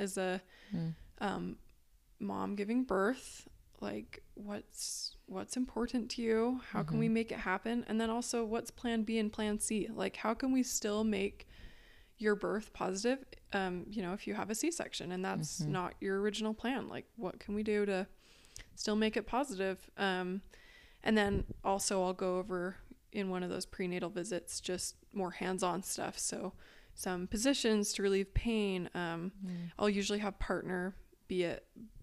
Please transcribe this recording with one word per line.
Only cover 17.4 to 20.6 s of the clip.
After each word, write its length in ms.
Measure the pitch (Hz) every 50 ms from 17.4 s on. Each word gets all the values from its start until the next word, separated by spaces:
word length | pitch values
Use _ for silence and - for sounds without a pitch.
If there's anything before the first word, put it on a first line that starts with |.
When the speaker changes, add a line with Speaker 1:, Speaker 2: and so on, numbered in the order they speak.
| - - 202
Speaker 1:
we 80 | 208 214
do 240 | 220 208 208 208
to 200 | 202 196 185 196 190 - - - - - - - - - - - - -
still 220 | - - - 208
make 200 | 214 220 220 214
it 100 | 240 208
positive? 640 | - - 240 294 277 214 180 196 190 190 185 - - -
Um, 460 | - 202 196 185 185 185 180 185 202 - - - -